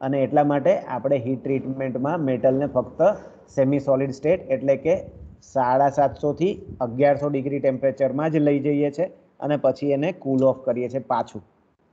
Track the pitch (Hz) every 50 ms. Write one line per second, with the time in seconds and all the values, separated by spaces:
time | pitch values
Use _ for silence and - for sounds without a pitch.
0 | - 135 139 139 135 117 123 147 147 147 143 143 131 170 196 202 - - 127 123
1 | 110 135 147 135 113 123 135 123 - 139 143 131 113 127 131 135 135 131 117 127
2 | 127 143 165 180 151 135 127 120 - 135 131 135 143 139 135 127 120 117 - -
3 | 160 196 214 - - - - - - _ - - 135 131 143 143 135 147 135 131
4 | 139 139 127 - - 151 180 185 - - 135 131 135 139 139 127 135 160 180 190
5 | - - - - - - - - _ - - 135 127 123 127 135 139 143 139 147
6 | 143 135 - - - 147 139 135 160 196 208 - - - - - 131 117 113 127
7 | 143 143 143 135 143 147 143 139 131 143 139 135 123 139 131 120 131 135 131 -
8 | 139 131 127 139 151 160 156 160 147 147 143 143 127 147 147 143 147 147 143 156
9 | 175 - - - _ _ _ - - 143 147 143 - 131 127 - 143 143 139 139
10 | 143 165 - - - 135 135 131 131 135 127 127 - 131 120 120 123 120 123 135
11 | 120 - 127 117 113 - - 107 92 _ _ _ _ _ _ _ _ _